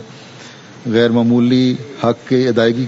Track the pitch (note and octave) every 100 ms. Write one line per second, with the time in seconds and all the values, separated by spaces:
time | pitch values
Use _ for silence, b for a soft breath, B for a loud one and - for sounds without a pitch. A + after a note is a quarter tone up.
0 | - B B B B B B B - A2
1 | A#2+ A#2 A#2 A#2+ A#2+ B2+ B2+ B2+ - -
2 | A2+ A#2+ - B2+ B2+ A2+ A#2 A#2